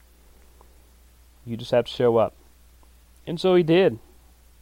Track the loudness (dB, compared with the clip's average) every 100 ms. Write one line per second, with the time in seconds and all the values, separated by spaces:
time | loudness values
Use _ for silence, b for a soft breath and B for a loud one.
0 | _ _ _ -20 -20 _ -20 _ _ _
1 | _ _ _ _ -14 -12 -2 -2 -2 -2
2 | 0 2 0 -4 -20 _ _ _ -20 _
3 | _ _ -12 -4 2 2 4 2 2 -2
4 | -16 -20 _ _ _ _